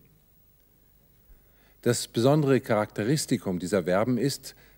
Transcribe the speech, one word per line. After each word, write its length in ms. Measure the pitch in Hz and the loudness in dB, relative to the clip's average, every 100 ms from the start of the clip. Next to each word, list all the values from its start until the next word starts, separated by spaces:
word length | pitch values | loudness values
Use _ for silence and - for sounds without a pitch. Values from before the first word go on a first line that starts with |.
| _ _ _ _ _ _ _ _ _ _ _ _ _ - _ _ _ _ | _ _ _ _ _ _ _ _ _ _ _ _ _ -20 _ _ _ _
Das 240 | - 120 - | -2 -2 -2
besondere 540 | - 123 151 139 127 | 0 4 4 4 2
Charakteristikum 1000 | - 107 107 - 107 156 - 120 101 90 | 2 -2 -2 -4 -2 -2 -2 -2 -2 -4
dieser 240 | 87 98 | -2 -2
Verben 340 | 85 92 120 120 | 0 0 0 0
ist, 380 | 139 - - - - | -2 -4 -12 -20 -20